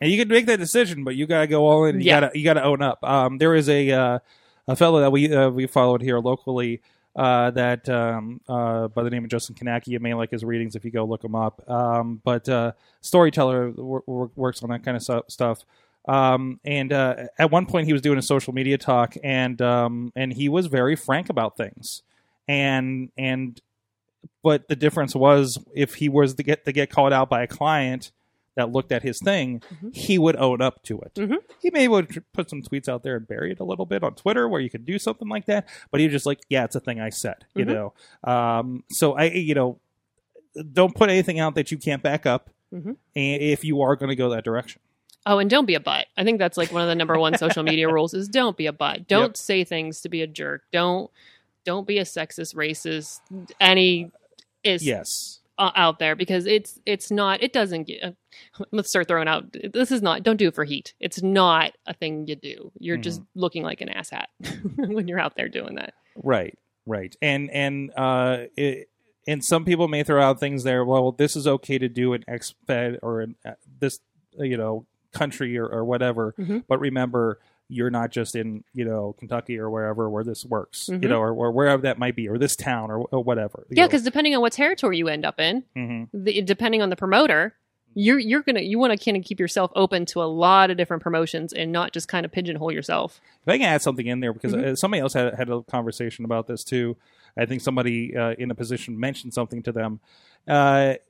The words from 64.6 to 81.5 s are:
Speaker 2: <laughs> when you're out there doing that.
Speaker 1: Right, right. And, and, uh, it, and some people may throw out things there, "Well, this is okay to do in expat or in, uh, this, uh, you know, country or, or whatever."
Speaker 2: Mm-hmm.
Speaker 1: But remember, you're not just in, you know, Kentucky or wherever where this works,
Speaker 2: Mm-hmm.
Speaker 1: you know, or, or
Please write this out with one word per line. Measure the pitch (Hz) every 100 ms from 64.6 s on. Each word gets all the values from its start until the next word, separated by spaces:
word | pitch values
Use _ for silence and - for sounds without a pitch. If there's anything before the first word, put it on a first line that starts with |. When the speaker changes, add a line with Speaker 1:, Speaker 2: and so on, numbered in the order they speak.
| 190 285
Speaker 2:
<laughs> |
when | 214 214 175
you're | 180
out | 143 -
there | -
doing | - - -
that. | - - _ -
Speaker 1:
Right, | 135 113 85 - _ _ 110
right. | 104 92 -
And, | 151 139 143
and, | 143 139 139 139 -
uh, | 131 127 127 123 120 -
it, | 143 127 - _ _ _ -
and | 147
some | - 165 165
people | 170 170
may | 147
throw | 147 143
out | 135 135
things | 143 139
there, | 127 127 123
"Well, | 131 127
this | 127 147 156
is | 143
okay | 113 - 135
to | 127
do | 120 127
in | 123 113
expat | 120 - - - 120 120 -
or | 117 113
in, | 110 113 113
uh, | - 135 131
this, | 139 - _ _ _ -
uh, |
you | 135 120
know, | 110 110 - _ _
country | - 143 - 127 120
or, | 113
or | 113
whatever." | 117 123 123 117 110 147
Speaker 2:
Mm-hmm. | 185 220 -
Speaker 1:
But | 131
remember, | 139 131 127 120 113 104 _ _ -
you're | 127 123
not | 120 117
just | 120 113 120
in, | 113 107 -
you | 127 113
know, | 110 104 -
Kentucky | 117 120 - 113
or | 110
wherever | 110 107 107 110
where | 107
this | 113 110 123
works, | 110 - - -
Speaker 2:
Mm-hmm. | 185
Speaker 1:
you | 147
know, | 117
or, | 110
or | 117 117